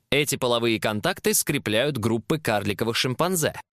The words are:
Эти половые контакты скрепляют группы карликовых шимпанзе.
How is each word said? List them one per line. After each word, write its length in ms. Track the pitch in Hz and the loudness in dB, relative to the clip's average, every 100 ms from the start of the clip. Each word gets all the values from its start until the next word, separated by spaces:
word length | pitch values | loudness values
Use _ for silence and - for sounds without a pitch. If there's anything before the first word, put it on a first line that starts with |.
| _ | _
Эти 220 | 135 151 | 0 0
половые 460 | - 123 120 117 110 | 0 0 2 2 2
контакты 540 | 113 107 160 190 214 | 0 0 -2 0 0
скрепляют 640 | 214 - 143 - 107 147 131 | 0 0 -2 0 0 0 0
группы 420 | 110 113 - 160 | 0 0 0 -2
карликовых 580 | 156 107 101 98 113 113 | 0 0 0 -2 -2 0
шимпанзе. 580 | 131 120 165 185 131 - - | -2 0 0 0 -2 -4 -16